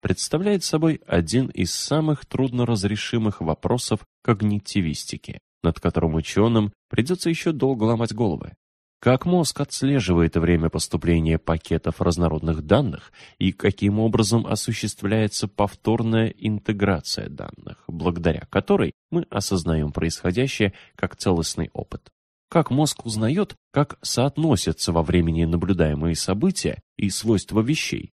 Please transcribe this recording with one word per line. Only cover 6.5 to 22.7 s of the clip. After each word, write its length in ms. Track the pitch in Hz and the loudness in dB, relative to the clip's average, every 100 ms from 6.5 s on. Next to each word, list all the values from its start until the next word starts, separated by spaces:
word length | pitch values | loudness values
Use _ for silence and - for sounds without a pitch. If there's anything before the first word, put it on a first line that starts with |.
| 117 104 - _ | 4 2 -4 _
придётся 400 | - 123 180 170 | -2 0 0 0
ещё 220 | 160 - | 0 -2
долго 320 | 156 131 131 | 0 0 2
ломать 300 | 110 113 117 | 0 2 0
головы. 400 | 107 113 71 - - _ _ _ _ | 0 -2 -2 -8 -18 _ _ _ _
Как 240 | - 131 175 | 2 2 4
мозг 340 | 180 156 - | 2 2 -2
отслеживает 760 | 143 - 131 139 92 87 85 87 | -6 -2 0 2 4 4 4 4
время 340 | 82 85 80 | 2 4 2
поступления 720 | 80 - 80 85 85 80 80 | -2 -4 -2 2 2 4 0
пакетов 600 | - 82 - 80 - - | 0 -2 0 -2 -2 -2
разнородных 600 | 90 85 85 78 80 78 | 0 2 0 0 -2 -4
данных 500 | 73 113 131 - - - - _ | 2 2 2 -4 -14 -20 -20 _
и 120 | 95 | -2
каким 480 | - 104 98 101 104 | 0 -2 0 0 2
образом 460 | 113 107 104 113 104 | 2 2 2 2 0
осуществляется 1000 | 104 - 113 107 - 101 110 107 - 104 | -4 -4 -4 -6 -4 -2 0 0 -2 -8
повторная 800 | - 101 - - 113 113 113 113 | -2 -2 -2 -2 0 2 2 0
интеграция 1000 | - 107 107 - 104 101 87 - - - | -2 -4 -4 -4 0 0 0 -2 -8 -8
данных, 560 | - 50 - - - - | -12 -14 -14 -18 -18 -12
благодаря 580 | 82 85 85 85 73 - | -2 -2 0 0 0 0
которой 420 | 95 - 202 90 - _ | -2 2 2 2 -4 _
мы 160 | 170 - | -4 -2
осознаём 600 | 104 - 95 82 80 76 | -4 -2 -2 0 0 0
происходящее 800 | - 82 - 92 92 135 - 101 - - - | -2 -4 -2 -2 0 -2 0 -2 -2 -20 -8
как 200 | 95 - | -8 -2
целостный 560 | - 85 80 - 82 | 0 2 0 -4 -6
опыт? 380 | - - - _ _ _ _ _ | -6 -10 -12 _ _ _ _ _
Как 220 | 170 | 0
мозг 340 | 151 | 2